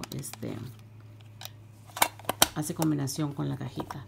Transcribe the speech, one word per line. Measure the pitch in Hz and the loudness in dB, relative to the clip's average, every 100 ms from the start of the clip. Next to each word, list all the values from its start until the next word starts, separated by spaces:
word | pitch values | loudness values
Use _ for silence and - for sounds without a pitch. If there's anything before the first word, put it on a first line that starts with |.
| 156 135 | -4 -4
este, | 135 - - - - - - - - - - - - - - - - - - - - - - - | -6 -4 -4 -4 -6 -10 -16 -16 -16 -16 -16 -14 -14 -14 -18 -18 -14 6 6 6 -2 4 4 4
hace | 151 | 0
combinación | 170 156 147 135 - 147 | 4 4 4 2 2 0
con | 139 143 | 0 -2
la | 135 | -2
cajita. | 131 - - 139 | -2 -4 -4 -6